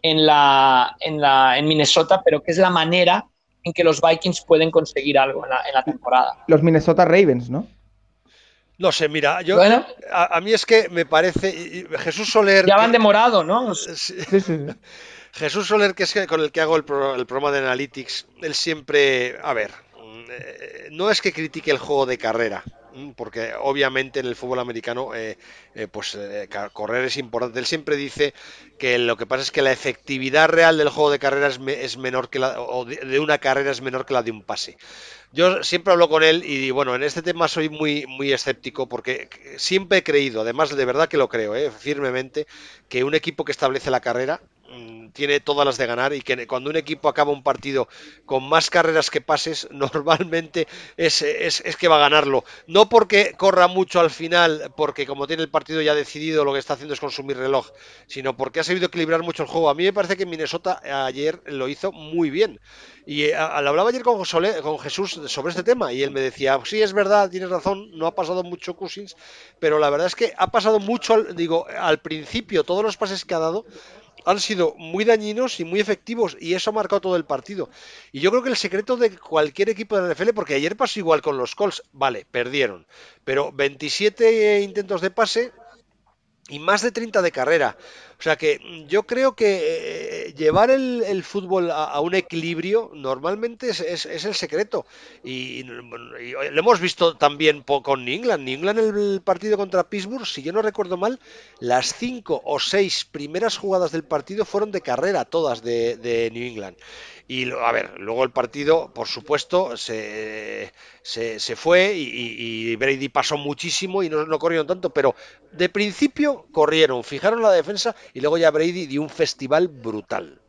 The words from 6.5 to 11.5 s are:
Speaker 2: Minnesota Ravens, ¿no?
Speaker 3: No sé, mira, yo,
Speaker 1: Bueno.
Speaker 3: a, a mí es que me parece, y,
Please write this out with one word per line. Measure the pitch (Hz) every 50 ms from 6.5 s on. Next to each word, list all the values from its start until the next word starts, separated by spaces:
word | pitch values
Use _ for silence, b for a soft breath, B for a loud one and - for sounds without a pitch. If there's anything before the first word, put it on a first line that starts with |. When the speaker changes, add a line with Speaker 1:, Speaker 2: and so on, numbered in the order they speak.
| 160 147 151
Speaker 2:
Minnesota | 170 160 151 - - 165 151 180
Ravens, | 175 170 190 202 160 127 123 120 120
¿no? | 123 147 233 - _ _ _ _ _ _ _ _ _ _ _ _ _ _ _ _ _ _ _ _ _ _
Speaker 3:
No | 180 185
sé, | 147 - 160 147
mira, | 147 156 143 143 160 180
yo, | 180 160 190
Speaker 1:
Bueno. | 180 185 208 226 254 - - - - - -
Speaker 3:
a, | - 180 175 180 180
a | 165
mí | 180 208 226
es | 208 -
que | - 226 220 208 170
me | 175 170 170
parece, | - 160 156 165 - 165 - -
y, | -